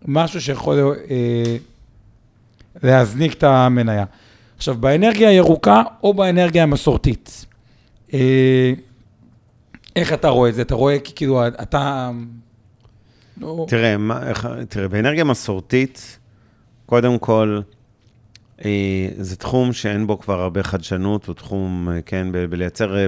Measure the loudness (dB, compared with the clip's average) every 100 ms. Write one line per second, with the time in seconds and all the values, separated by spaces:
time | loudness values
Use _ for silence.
0 | -4 -2 -2 -4 -6 -4 0 2 2 -2
1 | -4 -4 -2 0 -2 -4 -10 _ -20 _
2 | _ _ _ _ _ _ _ -4 2 4
3 | 4 0 -2 2 4 6 4 2 0 -2
4 | -4 -10 _ _ _ -10 -6 -2 2 4
5 | 2 4 6 8 6 4 6 4 4 0
6 | 0 2 2 2 2 4 2 2 0 0
7 | 0 -2 -8 -20 -20 _ _ _ _ _
8 | _ 0 2 4 4 4 2 -2 -8 _
9 | _ _ _ _ _ _ _ -20 -8 -4
10 | -2 0 2 4 2 2 -2 0 2 0
11 | -4 -6 -2 0 0 -4 -6 -4 -4 -6
12 | -8 -10 -14 -20 -20 _ _ _ _ _
13 | _ _ _ -18 -12 -10 -4 0 0 0
14 | -2 -4 -6 -8 -8 -10 -10 -8 -4 -2
15 | 0 0 0 -2 -4 -6 -2 -2 -2 -6
16 | -20 -20 _ _ _ _ _ _ -2 0
17 | 2 0 0 0 0 -2 -8 _ _ _
18 | _ _ _ _ _ -10 -6 -2 -2 -2
19 | -4 -8 -10 -10 -4 0 0 -2 -4 -2
20 | -2 -4 -4 -4 -2 -4 -4 -6 -6 -4
21 | -2 -4 -6 -14 -10 -6 -4 -4 -4 -6
22 | -6 -6 -4 -4 -6 -4 -6 -4 -4 -2